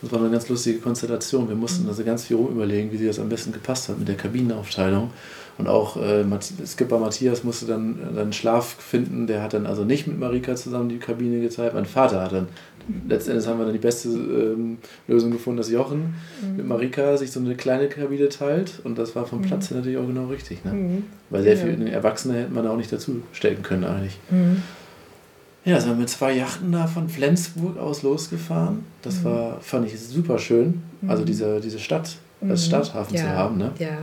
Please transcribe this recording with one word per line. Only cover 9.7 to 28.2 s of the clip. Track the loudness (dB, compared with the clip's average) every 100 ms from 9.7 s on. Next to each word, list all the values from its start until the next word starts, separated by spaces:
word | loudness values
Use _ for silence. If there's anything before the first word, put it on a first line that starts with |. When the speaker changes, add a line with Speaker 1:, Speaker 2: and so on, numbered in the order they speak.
| 0
Speaker 1:
nicht | 2 2 0
mit | -4
Marika | -2 -2 -2 -4
zusammen | -4 -2 -2
die | -4
Kabine | -6 -2 0 0
geteilt. | 0 0 -2
Mein | 0 -2
Vater | 4 4 4
hat | 0
dann, | -2 -2 -8 -20 -18 -8 -8 0
letzten | 0 2
Endes | 0 0
haben | 0
wir |
dann | 0
die | 2
beste, | 0 0 -2
ähm, | -2 0 0 2 0 -4 -6 -14 -18 2
Lösung | 4 4
gefunden, | 0 -2 -2
dass | 0
Jochen | 0 2 -2 -4 -6 -12 -10
Speaker 2:
Mhm. | -6 -4
Speaker 1:
mit | -2
Marika | 0 0 0 2 2
sich | 0
so | -2
eine | -2
kleine | -2 0 2 0
Kabine | -2 -4 2 2
teilt. | 2 0 0 -2 -6
Und | -6 -4
das | -2
war | -2 -4
vom | -2
Speaker 2:
Mhm. |
Speaker 1:
Platz | 0 0 -2
her | -2
natürlich | -2 -2
auch | -2
genau | -2 -4
richtig, | -6 -8 -8
ne? | -4
Speaker 2:
Mhm. | -2 0 -2 -4 -12 -4
Speaker 1:
Weil | 4
sehr | 6
Speaker 2:
Genau. | 6 4 0
Speaker 1:
viel | 0
Erwachsene | 2 0 0 -2
hätten | 0 0
wir | 0
da | 0
auch | 0
nicht | -2
dazu | -4 -4 -6 -6
stecken | 0 0 0
können | -2 -2
eigentlich. | 0 -2 -4 -8 0
Speaker 2:
Mhm. | 4 6 4 0 -12 -20 -20 -20 -20 -20 -20 -20 -6
Speaker 1:
Ja, | 4 4
sind | 4
wir | 2
mit | 0
zwei | 0 2 2
Yachten | 0 -2 0
da | 2 2
von | 0 -4
Flensburg | 2 4 4 2 -4 -4 -2
aus | -4 0
losgefahren. | 2 0